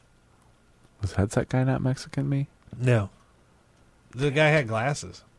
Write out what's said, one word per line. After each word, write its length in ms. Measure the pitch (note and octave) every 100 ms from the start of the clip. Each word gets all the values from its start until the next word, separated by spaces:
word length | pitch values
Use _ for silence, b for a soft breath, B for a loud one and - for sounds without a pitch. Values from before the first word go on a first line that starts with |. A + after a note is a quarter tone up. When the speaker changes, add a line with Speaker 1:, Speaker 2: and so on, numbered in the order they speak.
| _ _ _ _ _ _ _ _ _ _
Speaker 1:
Was 140 | G2
headset 340 | - G2+ A#2+ -
guy 160 | C3
not 160 | C3 C3
Mexican 480 | B2+ C3 - - C#3
me? 200 | C#3 C#3 _ - A#2+
Speaker 2:
No. 300 | B2 A#2 G2 - _ _ _ _ _ _ _ _ _
The 160 | A#2 C#3+
guy 180 | C#3 D3+
had 180 | D#3 A2+
glasses, 540 | A2 C3 C#3+ F2+ - -